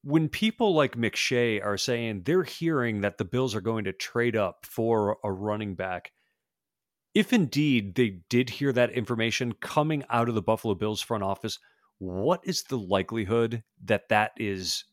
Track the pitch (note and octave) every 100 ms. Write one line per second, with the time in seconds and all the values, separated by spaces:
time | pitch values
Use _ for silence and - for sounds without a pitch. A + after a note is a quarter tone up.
0 | C#3+ D#3 D#3 - A3 - A3 D#3+ C3+ A#2+
1 | A2+ - - B2 A#2+ G#2+ G2+ G2+ - A#2+
2 | A2+ G#2 F2+ F3+ E3 - E3 D3+ A#2+ G#2+
3 | G2+ - G2 B2 C3 G#2+ G2 A2+ G2+ F#2+
4 | - A#2+ A#2+ A2 F#2+ - - - A2+ A2+
5 | G#2 G#2+ G#2 F#2+ G#2 G#2 G#2+ F2 F#2 F2+
6 | - _ _ _ _ _ _ _ _ _
7 | _ - A3 B3 D3+ C#3 D3+ B2 G2+ F2+
8 | A#2+ F#2 - A#2+ B2 - C#3+ B2 A#2+ -
9 | G#2+ A#2 A2+ A2+ B2 A2+ - - D3+ D3
10 | - A#2 A#2+ A2 F#2 A2 A2+ F#2+ G#2+ G#2+
11 | - A2 G2 G2 A2 - _ _ _ _
12 | F#2+ F#2 A#2 F3 - E3+ - C3 F#2+ G2
13 | F#2 A2+ F#2+ A#2 A2+ A#2 - _ - G#2
14 | - G#2+ G#2+ - A2 G2 F#2 - -